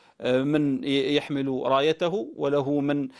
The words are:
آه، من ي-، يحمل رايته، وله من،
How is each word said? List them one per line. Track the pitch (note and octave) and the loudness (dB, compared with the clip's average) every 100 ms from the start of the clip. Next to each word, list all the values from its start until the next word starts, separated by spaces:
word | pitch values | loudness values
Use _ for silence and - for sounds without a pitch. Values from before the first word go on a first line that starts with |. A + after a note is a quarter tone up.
| _ - | _ -8
آه، | B2 B2+ | 0 0
من | C#3 D#3 C#3+ C3 | 2 2 2 0
ي-، | C#3+ C#3 C3+ C#3+ | 0 0 2 0
يحمل | - C#3+ C3+ B2+ B2+ | 0 -4 -2 -2 0
رايته، | C3+ D3+ D#3+ E3+ G3 - - | 2 2 0 -2 -2 -6 -4
وله | C#3+ C#3+ C3+ D3 | 0 0 2 0
من، | C#3+ C#3+ C3 | 0 -2 -4